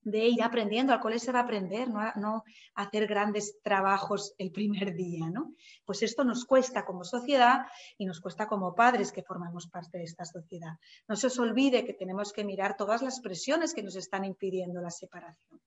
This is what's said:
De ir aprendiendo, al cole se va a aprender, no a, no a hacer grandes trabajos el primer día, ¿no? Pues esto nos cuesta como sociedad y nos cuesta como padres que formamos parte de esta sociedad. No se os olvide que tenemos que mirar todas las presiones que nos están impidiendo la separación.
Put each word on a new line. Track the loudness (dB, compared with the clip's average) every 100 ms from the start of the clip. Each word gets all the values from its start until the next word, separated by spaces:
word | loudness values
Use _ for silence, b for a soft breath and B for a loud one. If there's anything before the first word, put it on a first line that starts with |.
| 0
De | 4 4
ir | 6
aprendiendo, | 4 2 0 2 4
al | 4
cole | 2 -2
se | 0
va | 0
a |
aprender, | 2 -2 -2 -4 -4
no | -2
a, | -2 -2
no | -4 -4 -8 B B -8
a |
hacer | -2 0 2
grandes | 2 2 0 -4 -8
trabajos | 0 4 4 2 0 -4 -4 _
el | -8
primer | -2 0 0 -2 -4
día, | -4 -4 -4
¿no? | -4 -8 B B B -8
Pues | -2
esto | -2 2 0
nos | 0
cuesta | 4 4 4 -2
como | -4 -8 -6
sociedad | -6 2 6 8 6 0 B B B
y | -6
nos | -6
cuesta | -10 -6 -4
como | -2 -2 6
padres | 6 6 0
que | -4
formamos | -10 -8 -8 -10 -12
parte | -14 -12 -10
de |
esta | -10 -10 -12
sociedad. | -12 -14 -12 -12 -14 B B _
No | 0
se | 0
os | 2
olvide | 0 4 4 4 0
que |
tenemos | -6 -6 -6 -6
que | -6
mirar | -6 -2 -4 -2
todas | 0 0
las | 0 -6
presiones | -8 -6 0 0 0
que | -4
nos | -8 -8
están | -6 -4 -4
impidiendo | -4 -4 -2 -4 -6
la | -8
separación. | -10 -16 -18 -20 -20 _ -20